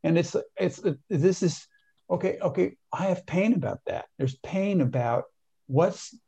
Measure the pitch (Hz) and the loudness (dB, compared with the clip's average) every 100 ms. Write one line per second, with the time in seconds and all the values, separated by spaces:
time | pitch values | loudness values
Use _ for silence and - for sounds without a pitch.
0 | 165 165 170 - - - 185 - 196 135 | 2 2 2 -2 -6 -2 -2 -2 -4 -4
1 | - 170 170 185 180 - - _ _ _ | -2 2 2 4 0 -2 -8 _ _ _
2 | - 175 185 - 180 160 190 - _ - | -6 -2 -2 -2 -2 0 -2 -2 _ -4
3 | 190 180 - 165 214 226 123 - - - | -2 -2 -2 0 2 2 0 -4 -6 -6
4 | - - 131 135 - 185 196 190 123 127 | -8 -4 -4 -4 -6 -2 0 2 2 0
5 | 120 120 - _ _ _ - 135 175 - | 0 -2 -4 _ _ _ -2 2 2 0
6 | - - | -14 -20